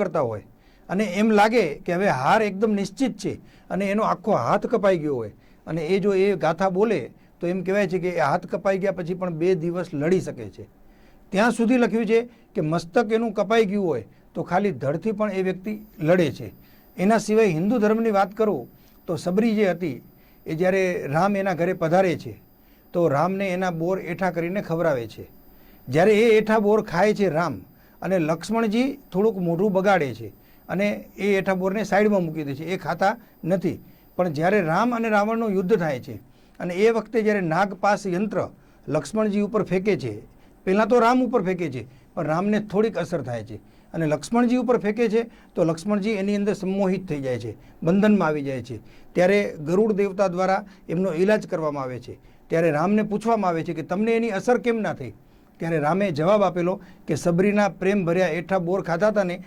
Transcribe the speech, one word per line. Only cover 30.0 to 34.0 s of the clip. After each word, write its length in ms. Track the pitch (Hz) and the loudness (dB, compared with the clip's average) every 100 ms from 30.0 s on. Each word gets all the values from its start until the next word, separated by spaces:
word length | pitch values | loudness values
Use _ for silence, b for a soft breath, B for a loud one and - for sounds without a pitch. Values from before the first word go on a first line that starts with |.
| 139 | 0
છે 140 | 107 107 - b b - | -6 -12 -16 b b -6
અને 180 | 180 208 196 - - | -2 -2 -4 -10 -4
એ 120 | 202 190 | 0 0
એઠા 220 | 196 190 | 0 -2
બોરને 200 | 190 208 | -2 -2
સાઈડમાં 380 | 202 190 214 202 165 | 0 2 4 2 0
મૂકી 180 | 156 | -4
દે 100 | 139 | -6
છે, 100 | 139 | -6
એ 120 | 160 185 | -6 -6
ખાતા 380 | 151 170 190 233 b b | -6 0 0 -2 b b
નથી. 340 | 156 185 180 98 b b | -4 -2 -2 -4 b b